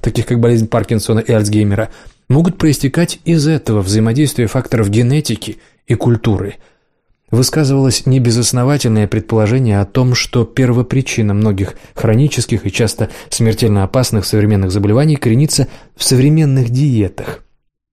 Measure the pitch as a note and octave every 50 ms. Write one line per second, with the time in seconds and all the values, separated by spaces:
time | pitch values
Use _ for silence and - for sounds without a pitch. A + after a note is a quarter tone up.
0 | - A2+ G#2+ B2 A#2 - B2+ A#2+ A#2 A#2+ A#2+ A2+ A2 G#2+ - A#2 G#2 - A#2+ G#2+
1 | - - A2+ A2 A2+ - A#2 G#2+ G#2 G#2 G#2+ G#2+ G#2+ G2+ G2+ G2 G#2+ - - -
2 | - - - _ _ - B2 D3 E3+ F#3 E3+ - - D#3 C#3 - - C3 - E3
3 | F3 E3 - - _ - E3+ D#3+ C#3 D#3 D#3+ D3 - - A2 G#2 F#2+ F#2 G2+ A2
4 | A2 A2+ A2+ C#3 D#3 C3 - - A#2+ G#2 - C3 B2 - - A2+ G#2+ G2 G2+ A2+
5 | B2 A#2+ C3+ D3+ D3 - A#2 - - - - - - _ _ _ _ - B2 -
6 | - A#2+ A#2 A2 - A#2 G#2 F#2 G2 G2+ - - - _ _ _ _ _ _ _
7 | _ _ _ _ _ _ - A#2 C3 - - D#3 D3+ C3+ C#3 C#3 C3+ C3 A#2 -
8 | - C3+ C3 C3+ B2 A#2+ A2 A#2+ A#2 - - B2 B2 C3+ D3 C#3 - B2 A2 G#2+
9 | G#2 G2 - A2 G2+ - A#2 A2 G#2+ G2+ A#2+ C3+ C3 A2+ G2+ G2+ G2+ F#2+ - C3
10 | B2+ B2+ B2 - - - - B2+ A2+ - - - C3 B2 A#2+ A#2+ B2 - - C3+
11 | C3 - - - A2 G#2 G2 G#2 G#2+ A2 G2+ F#2+ G2 - - - - - _ -
12 | - A2 G#2+ A#2+ D3 D3 - - - - A#2+ G#2+ - G2 - - A#2 A2 - -
13 | A2+ - - - - - - - A#2+ A2+ G#2+ - B2 A2 G#2 G2+ G2 F#2+ - C3
14 | B2+ - - G#2 F#2 - - G#2+ G#2 G#2+ G#2+ G2 G2 F#2 F#2 G#2 G2+ G#2 G#2 B2+
15 | D3+ D#3 D3+ C#3+ - A#2+ A2 B2+ D3+ D3 - - C3+ - - - - - _ -
16 | - - C3+ B2 C3+ D3 D#3 D#3+ D#3 C#3+ C3+ C3+ B2+ A#2 A#2+ C3 D3 D3 B2 G#2+
17 | G2+ F2 - - - - - - - _ _ _ _ _ _ _ _ _